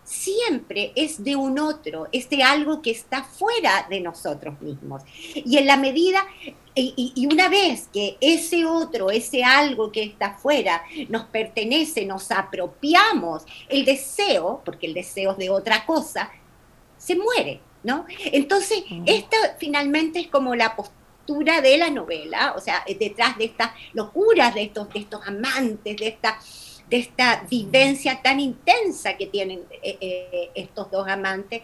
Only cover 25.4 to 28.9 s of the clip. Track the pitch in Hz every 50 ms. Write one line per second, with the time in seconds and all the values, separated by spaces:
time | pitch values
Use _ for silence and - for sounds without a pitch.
25.4 | 247 269 254 269 262 226 214 - - 208 208 208 214 220 220 - - 220 214 -
26.4 | - - - - - - - - - - 240 247 240 - - - 254 240 220 -
27.4 | - - 254 233 202 196 254 262 269 277 277 269 - 269 262 254 - 254 277 277
28.4 | 285 262 240 - - 339 392 494 440 359